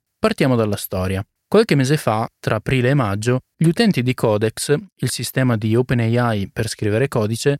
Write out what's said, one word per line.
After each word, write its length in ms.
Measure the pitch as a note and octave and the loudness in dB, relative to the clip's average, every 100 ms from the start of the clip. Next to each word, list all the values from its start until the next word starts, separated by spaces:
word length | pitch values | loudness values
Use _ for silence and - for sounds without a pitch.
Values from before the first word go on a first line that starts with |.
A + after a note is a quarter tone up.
| _ _ | _ _
Partiamo 380 | A3 A3 C#3+ A#2+ | -2 0 0 2
dalla 200 | A2 G2+ | 0 -2
storia. 460 | - G2 F#2 F#2+ - _ - | -6 -4 -2 -4 -6 _ 0
Qualche 280 | G3+ A3+ | 2 4
mese 240 | D3 C3 D3+ | 2 2 0
fa, 280 | - A2 A#2 _ | 0 -2 -4 _
tra 160 | - A2 | -4 -4
aprile 320 | - C3+ A#2+ | -2 0 2
e 60 | |
maggio, 460 | C#3+ A2 G2+ A2 B2+ - | 2 0 -2 0 -2 -2
gli 140 | - D#3+ | -2 0
utenti 340 | E3+ A#3 E3 | 2 2 2
di 120 | B2 | 0
Codex, 600 | B2+ A#2+ G#2+ A2 - - C#3+ - - | 0 0 2 0 -4 -2 -2 -4 -6
il 140 | B2+ | -6
sistema 480 | - A#2+ - B2+ A#2 | -4 -6 -2 0 2
di 180 | A2 A2 | 2 0
OpenAI 720 | B2+ B2+ A2+ A#2 A#2+ G#2+ F#2+ | 2 0 2 2 0 0 -4
per 160 | - G#2+ | -4 -6
scrivere 400 | - A2 G#2+ C#3 | -4 -2 0 0
codice, 500 | - G#2+ A2+ D3 | 0 -2 -2 -2